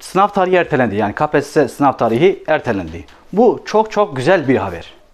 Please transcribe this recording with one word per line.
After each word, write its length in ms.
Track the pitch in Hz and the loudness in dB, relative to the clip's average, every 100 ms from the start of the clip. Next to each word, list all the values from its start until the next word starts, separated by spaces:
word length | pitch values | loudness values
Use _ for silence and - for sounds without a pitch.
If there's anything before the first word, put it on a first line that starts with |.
sınav 280 | - 185 202 | -4 0 0
tarihi 280 | 202 185 180 | 0 2 2
ertelendi. 400 | 165 143 120 101 | 2 0 0 0
Yani 180 | 104 | -2
K 120 | - 151 | -2 -2
P 160 | 147 | -2
S 80 | 139 | 0
S 180 | 156 123 | 0 0
sınav 240 | - 143 | 0 0
tarihi 500 | 127 117 113 180 - - | 2 0 2 2 0 -2
ertelendi. 580 | 151 131 101 82 80 - - - | -2 -2 -4 -6 -12 -16 -20 -4
Bu 300 | 190 240 139 | 2 2 2
çok 260 | - 214 220 | -2 -2 0
çok 260 | 214 208 131 | -2 -2 -2
güzel 320 | 131 185 127 | 0 2 2
bir 80 | 117 | 0
haber. 420 | 87 85 - - _ | -2 -8 -14 -20 _